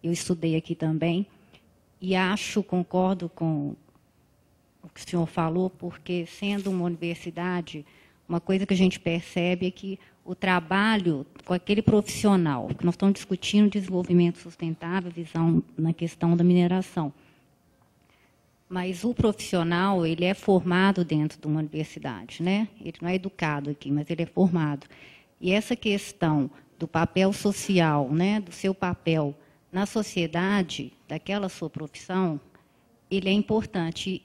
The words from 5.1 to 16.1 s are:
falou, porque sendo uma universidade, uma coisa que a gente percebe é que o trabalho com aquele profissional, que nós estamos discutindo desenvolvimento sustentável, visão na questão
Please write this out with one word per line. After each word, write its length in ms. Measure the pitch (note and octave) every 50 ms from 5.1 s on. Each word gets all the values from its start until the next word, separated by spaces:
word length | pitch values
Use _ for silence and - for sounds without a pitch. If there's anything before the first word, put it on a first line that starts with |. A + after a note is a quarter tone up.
| - F3 E3
falou, 440 | D#3+ - - E3 D#3+ D#3+ F3+ F#3 F#3
porque 560 | - - - F3+ - - - - F3+ F3 E3+
sendo 440 | E3 - - - G3+ G3+ G3+ F#3+ G3
uma 160 | F#3+ F#3 F3
universidade, 1000 | F3+ E3+ D#3+ F3 E3+ E3+ - - F3 E3 E3+ F3 F3+ F3+ F3+ E3 - - D#3 D3 _ - - _ _ _ _ _ _
uma 100 | E3+ E3+
coisa 260 | - - F#3+ F#3+ G3
que 80 | - G3
a 40 | F3+
gente 200 | F#3 F#3 - -
percebe 680 | - F3 E3 E3+ E3+ - - F#3 E3+ F3 F3+ F3+ F#3 F#3
é 40 |
que 280 | F#3 - - F#3+ F#3+ - - - _ _ _ -
o 80 | F3+
trabalho 920 | - - F#3+ F#3 F3+ E3+ D#3+ F#3 G3 G#3 A3 A3+ G#3 F#3 F3 D#3+ C3+ C#3+ - _ - -
com 80 | - F3+
aquele 280 | F3+ - - G#3 G#3
profissional, 840 | G#3+ - G#3+ G#3 G#3 - - - - G#3 G3+ F#3+ F3 D#3 C#3+ B2 - -
que 160 | D3 - -
nós 120 | F3 F3
estamos 180 | - - G3 G3
discutindo 560 | - - - G3 F3 - - - G#3 G#3+ G#3
desenvolvimento 720 | G3 G#3 F#3+ F#3 F#3+ F3+ F3+ F3 F3 F3 F3 F3 E3+ -
sustentável, 680 | - E3+ E3 _ F3 E3 D#3+ - - E3 F3 F#3+ F3 F3
visão 540 | E3+ E3 E3+ D#3 - E3 E3 E3 E3 E3 - - - -
na 160 | D#3+ E3 E3
questão 420 | - E3+ E3